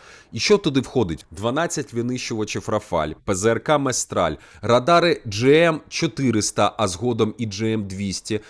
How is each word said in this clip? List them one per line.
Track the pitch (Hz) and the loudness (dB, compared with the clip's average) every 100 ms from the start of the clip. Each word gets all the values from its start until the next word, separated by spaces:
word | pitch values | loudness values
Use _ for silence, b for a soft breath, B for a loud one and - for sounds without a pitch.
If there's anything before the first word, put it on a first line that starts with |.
| B B B | B B B
І | 113 | -6
що | - 208 | 2 2
туди | - 135 | 2 -2
входить? | - 131 98 78 - | 0 0 0 -4 -10
Дванадцять | 80 110 139 170 - - | -6 -4 -2 -2 -4 -6
винищувачів | 113 120 127 - 113 107 110 - | -6 -4 -6 -6 -4 -4 -6 -4
«Рафаль», | 104 - 85 76 78 - | -4 -2 -2 -2 -6 -4
П | 92 | 0
З | 110 | 0
Р | 113 | 0
К | - 147 | 0 0
«Местраль», | 135 - - 101 85 - B B | 0 -4 -4 -2 -2 -2 B B
радари | 107 120 127 170 170 151 - | 2 2 6 4 4 0 -4
Джі | 101 131 | 0 6
М | 151 170 160 - | 6 6 2 -6
чотириста, | - 165 - 131 110 - - 104 - | -4 -4 0 0 2 0 0 0 2
а | 101 | -2
згодом | 87 120 113 110 107 | -2 -4 0 0 0
і | 110 | -8
Джі | 98 110 | -4 -2
М | 113 101 | -2 -4
двісті, | 95 101 87 - 107 | -6 -6 -6 -6 -6